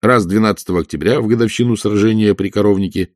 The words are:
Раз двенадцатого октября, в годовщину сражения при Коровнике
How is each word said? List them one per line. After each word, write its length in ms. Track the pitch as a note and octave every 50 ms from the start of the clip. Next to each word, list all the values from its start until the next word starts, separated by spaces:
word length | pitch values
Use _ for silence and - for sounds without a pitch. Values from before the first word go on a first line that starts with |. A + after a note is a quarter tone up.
| -
Раз 240 | A2 B2 A#2+ G#2
двенадцатого 540 | F2 F#2+ G#2+ A2 A2 G2+ - - - F#2 F2+
октября, 400 | E2 _ - D2+ C#2+ F#2+ A#2 A2
в 60 | A#2+
годовщину 500 | G#2+ A#2 A#2 A#2 A2 - - B2+ A#2+ A#2
сражения 580 | G2+ - G#2 G#2 G2+ G2+ A2 A2 A2 G#2+ G#2 G2
при 160 | - G2 G2+
Коровнике 600 | - G#2+ G2+ G#2 G2+ F#2+ G2 F2+ - F#2+ F#2+ - _